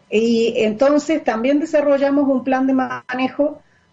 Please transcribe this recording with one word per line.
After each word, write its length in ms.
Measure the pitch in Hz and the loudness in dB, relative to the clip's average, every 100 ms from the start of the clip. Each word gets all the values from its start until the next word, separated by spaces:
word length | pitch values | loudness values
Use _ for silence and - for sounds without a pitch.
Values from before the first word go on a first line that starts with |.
| - | -4
y 420 | 214 233 226 233 226 | 0 2 2 0 0
entonces 640 | 220 214 277 294 311 311 | 0 2 2 2 0 -2
también 360 | - 220 254 294 | -2 -2 0 0
desarrollamos 720 | 320 302 285 277 277 277 277 | 0 0 2 2 2 2 0
un 140 | 262 | 0
plan 240 | 262 262 262 | 0 0 0
de 60 | |
manejo 880 | 262 254 254 - 254 254 - 294 294 _ _ _ | 0 -2 -8 -8 -4 -4 -2 -4 -4 _ _ _